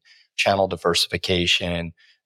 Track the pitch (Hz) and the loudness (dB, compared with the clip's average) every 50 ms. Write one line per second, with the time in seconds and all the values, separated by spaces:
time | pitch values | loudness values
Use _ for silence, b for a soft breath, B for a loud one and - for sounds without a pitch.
0 | b b b b b b _ - - 107 98 98 95 95 - - - 87 82 - | b b b b b b _ -2 0 2 2 2 2 0 -2 0 0 0 2 0
1 | - - 104 87 - - 92 87 85 - - - 98 87 87 85 85 82 b b | 0 -2 -4 -4 -2 0 0 0 2 2 0 0 -2 -4 -4 -4 -6 -8 b b
2 | b b b b b | b b b b b